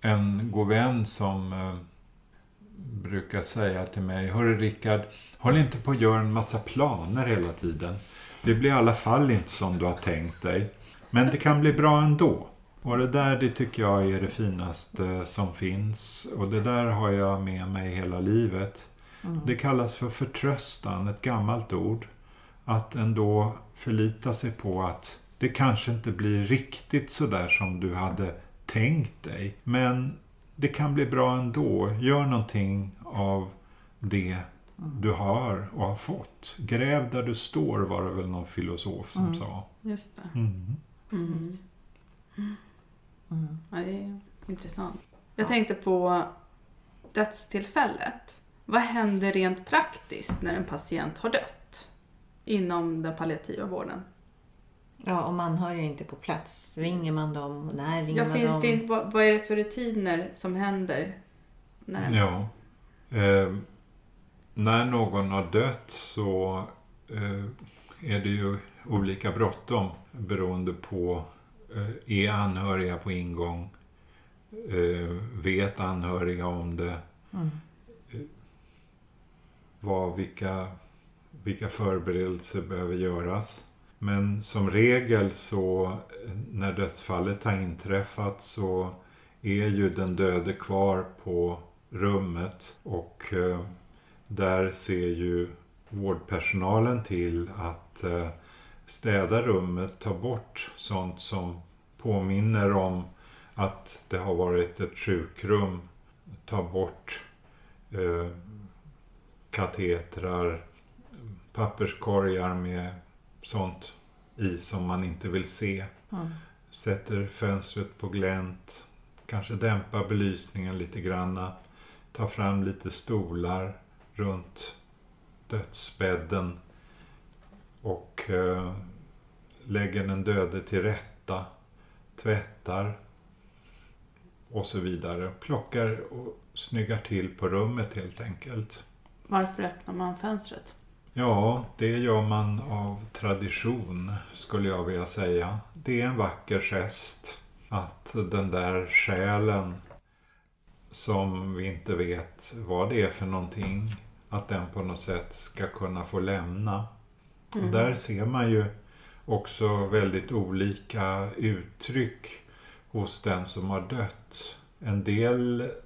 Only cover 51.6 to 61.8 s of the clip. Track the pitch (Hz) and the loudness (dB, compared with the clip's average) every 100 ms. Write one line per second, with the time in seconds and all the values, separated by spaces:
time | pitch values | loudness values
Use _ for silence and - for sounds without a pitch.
51.6 | - - - - _ - - - - 208 | -16 -14 -14 -20 _ -20 -20 -14 -2 0
52.6 | 180 170 170 160 160 160 165 156 - - | 2 0 0 -2 -4 -4 -4 -4 -6 -8
53.6 | 196 180 - 180 190 - - _ - - | -6 -6 -6 -10 -12 -20 -20 _ -20 -20
54.6 | - _ - - 185 175 160 180 170 165 | -20 _ -20 -10 0 0 2 0 2 2
55.6 | 175 170 151 - - - - 156 - - | 0 0 -2 -4 -10 -10 -6 -6 -6 -14
56.6 | - - 165 180 160 156 151 147 143 143 | -12 -4 -2 0 0 0 0 -4 -6 -8
57.6 | 151 143 147 165 156 156 - 247 226 214 | -8 -6 -2 -2 0 2 2 2 2 4
58.6 | 233 226 226 220 - 214 214 214 214 214 | 4 2 2 0 2 6 8 6 4 0
59.6 | 208 254 233 220 190 165 190 - 190 185 | 0 -2 -2 0 0 0 -2 -6 -4 0
60.6 | 202 196 180 139 185 - - - - - | 0 0 0 -2 -4 -8 -18 -20 -20 -20
61.6 | - - | -20 -20